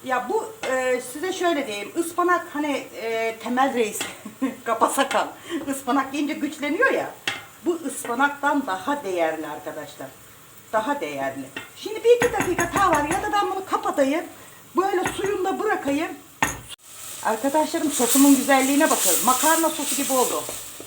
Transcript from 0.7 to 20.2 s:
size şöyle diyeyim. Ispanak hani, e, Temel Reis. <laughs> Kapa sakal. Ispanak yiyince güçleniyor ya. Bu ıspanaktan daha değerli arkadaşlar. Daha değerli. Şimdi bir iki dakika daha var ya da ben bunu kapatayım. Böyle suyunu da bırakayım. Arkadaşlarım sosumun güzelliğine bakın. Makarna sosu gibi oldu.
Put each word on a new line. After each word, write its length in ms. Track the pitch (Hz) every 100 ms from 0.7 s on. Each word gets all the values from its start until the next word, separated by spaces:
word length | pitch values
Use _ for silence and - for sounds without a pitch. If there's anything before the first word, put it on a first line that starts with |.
| 254 254 247 -
size 200 | 294 370
şöyle 340 | - 349 294 214
diyeyim. 240 | 208 202 330
Ispanak 520 | 339 - 349 349 -
hani, 340 | 285 302 262 - -
e, 340 | 226 226 226 220
Temel 300 | 233 247 269
Reis. 260 | 240 214 - - - 214
<laughs> 320 | - 262 - 233
Kapa 240 | 226 240
sakal. 380 | - 277 214 151 - - 330 277
Ispanak 460 | 269 - 277 269
yiyince 200 | 294 294
güçleniyor 580 | 311 302 - 285 349 508
ya. 180 | - - - - - - - 269
Bu 140 | 339 277
ıspanaktan 840 | - - 240 285 285 285 285 196
daha 360 | 190 - 190
değerli 440 | 196 175 160 160 151
arkadaşlar. 600 | 127 156 151 143 - 131 - - - - - -
Daha 280 | 220 220 185
değerli. 480 | 151 139 135 135 131 - - -
Şimdi 280 | 392 440
bir 120 | 466 480
iki 180 | 480
dakika 380 | 427 381 349 339 392
daha 160 | 370
var 120 | 302
ya 200 | 294 381
da 80 | 415
ben 180 | 403 381
bunu 140 | 381 381
kapatayım. 600 | - 403 294 269 311 - - - - - 311
Böyle 280 | 392 370 - -
suyunu 280 | 403 381 370
da 140 | 370
bırakayım. 520 | 415 381 277 285 349 - - - - - - - - - - -
Arkadaşlarım 680 | - 226 277 302 302 330 311
sosumun 440 | - 240 269 285 269
güzelliğine 540 | 233 269 262 285 311
bakın. 240 | - 190 - 208
Makarna 440 | 254 311 330 320
sosu 260 | 302 285 262
gibi 180 | 269
oldu. 300 | 262